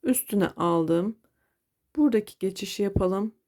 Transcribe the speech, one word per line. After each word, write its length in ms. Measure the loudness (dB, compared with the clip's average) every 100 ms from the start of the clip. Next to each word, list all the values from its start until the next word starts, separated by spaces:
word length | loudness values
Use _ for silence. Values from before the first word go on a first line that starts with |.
Üstüne 460 | 0 0 0 0 0
aldım. 680 | 0 0 2 2 0 0 -6 _ _ _ _ _ _ _ 0
Buradaki 420 | 2 2 -2 -6
geçişi 440 | -6 -6 -10 -4
yapalım. 520 | -2 0 0 0 -4 _